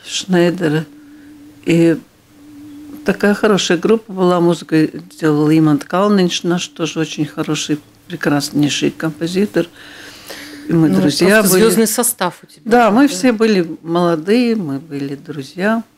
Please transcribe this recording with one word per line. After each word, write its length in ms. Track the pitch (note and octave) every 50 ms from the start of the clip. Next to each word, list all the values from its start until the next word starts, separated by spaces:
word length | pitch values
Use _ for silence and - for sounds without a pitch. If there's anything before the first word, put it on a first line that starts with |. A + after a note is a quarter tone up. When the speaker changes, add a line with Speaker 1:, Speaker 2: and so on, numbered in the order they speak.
| -
Speaker 1:
Шнайдера. 800 | - - - - - F#3 F3 E3+ F3 E3 F3+ F3+ D3+ D3 D#3 D#3+ - - - - - - - - - - - - - - - -
И 320 | - D#3+ E3 E3 E3 D#3+ B2 - _ _ _ _ _ _ - - - - - - - - - - - - - -
такая 300 | - G3 - A3+ G#3 G#3
хорошая 440 | G#3 - G#3+ G#3 F3+ - - F#3 E3+
группа 340 | - - A3 A3+ - -
была, 280 | F#3 F#3+ F#3 F3+ F3+ F3
музыку 340 | E3+ E3+ E3+ D#3+ - - D#3+ D#3+ D#3 - - D#3 E3 - - -
делал 300 | E3+ D#3 D3+ D3 D3+ D3+
Имант 340 | D#3 D#3+ D#3 D#3 D3+ C#3 -
Калнинш, 580 | - - F3+ G3 G#3 G#3 G3 F3+ F3 - - -
наш 240 | F3 E3+ F3+ - -
тоже 320 | _ - E3+ D3+ - E3
очень 260 | D#3+ D3+ - - D#3
хороший, 520 | D3 - - D3+ - D3+ D3+ - - D3+ D3 - - _ _ _
прекраснейший 840 | - F3+ D#3+ - D#3 C#3+ C#3+ C3 - - D3 D3 C#3+ - - D3 C#3+
композитор. 760 | C#3+ - - D#3+ D#3 - E3+ E3 F3+ F#3 G#3 G3+ - E3+ E3 - - - - - - - - - - - - - - - - - - - - -
И 40 |
мы 160 | - E3 D#3+ D3+
Speaker 2:
Ну, 120 | F#3+ F#3+
Speaker 1:
друзья 380 | - D3 C#3 - F3 F#3 G#3 A3
Speaker 2:
просто 120 | G#3+ G3
Speaker 1:
были. 100 | F#3 F#3 G#3+
Speaker 2:
звездный 220 | A3+ F3+ G#3+ A3+
состав 520 | G#3+ - - A#3 - - - F#3+ F3 - -
у 40 | -
тебя. 160 | _ - - _
Speaker 1:
Да, 260 | A3+ A3+ B3 A#3+ G#3+
мы 120 | G3 A#3+
Speaker 2:
Да. 60 | C#4+ C4+
Speaker 1:
все 240 | F3+ - - B3
были 360 | A#3+ G#3 A3 A3+ G#3+ F#3 E3+ E3+ D#3 -
молодые, 720 | - D#3+ E3+ F3 F3 F3 E3+ D#3 D#3 F#3+ G#3+ B3+ B3 A#3 A3+
мы 220 | A3 F#3 D3 C3+ C3+
были 360 | E3 D#3+ C#3+ C#3 C#3 C#3 C#3+
друзья. 680 | C#3 - - D3 D#3 C3 C3 - F#3 F#3+ G#3+ A3+ A3+ A3 _ _